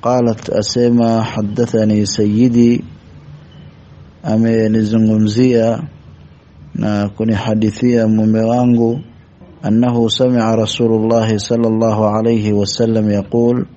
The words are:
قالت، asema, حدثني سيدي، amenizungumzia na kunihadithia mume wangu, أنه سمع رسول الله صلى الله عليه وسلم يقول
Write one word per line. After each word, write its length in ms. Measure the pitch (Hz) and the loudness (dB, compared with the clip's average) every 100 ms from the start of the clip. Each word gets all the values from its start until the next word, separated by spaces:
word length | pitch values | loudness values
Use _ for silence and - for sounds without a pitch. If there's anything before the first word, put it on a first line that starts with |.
قالت، 480 | 117 127 117 110 - | 0 0 0 -2 -4
asema, 720 | - 104 123 120 120 113 113 | -4 -2 0 2 2 2 0
حدثني 800 | 110 - 104 107 117 113 110 107 104 | -2 -4 -6 -4 -2 0 2 0 0
سيدي، 800 | - 104 107 123 117 120 120 - - - - - - - - - - - - - - | -2 0 2 2 4 2 2 -4 -18 -20 -20 -20 -20 -20 -20 -20 -20 -20 -20 -20 -14
amenizungumzia 1600 | - 110 113 113 110 110 107 113 110 110 107 110 127 120 113 113 - - - - - - - - - - | -4 0 2 2 2 0 0 0 2 2 0 2 2 2 0 -2 -8 -16 -20 -20 -20 -20 -20 -20 -14 -6
na 340 | 110 104 101 | -4 -2 -4
kunihadithia 960 | 101 110 110 - 110 107 104 123 120 110 | -4 -4 -2 -2 0 -2 0 0 2 2
mume 320 | 110 110 110 | 2 2 0
wangu, 580 | 110 120 123 120 117 120 - - - - - - - | 0 0 2 2 0 -2 -8 -20 -20 -20 -20 -10 -2
أنه 440 | 110 123 120 113 | 0 2 2 0
سمع 460 | - 127 123 113 113 | 0 0 2 0 0
رسول 360 | 107 - 117 | -2 -2 0
الله 440 | 113 110 117 110 107 | 0 2 0 0 -2
صلى 300 | 101 117 117 | -2 -2 0
الله 420 | 110 113 107 107 | 0 0 0 0
عليه 440 | 107 113 117 107 | 0 0 0 0
وسلم 560 | 104 101 - 113 110 107 | 0 -2 -2 0 0 0
يقول 540 | 101 98 117 117 123 - | -2 -2 0 0 0 -4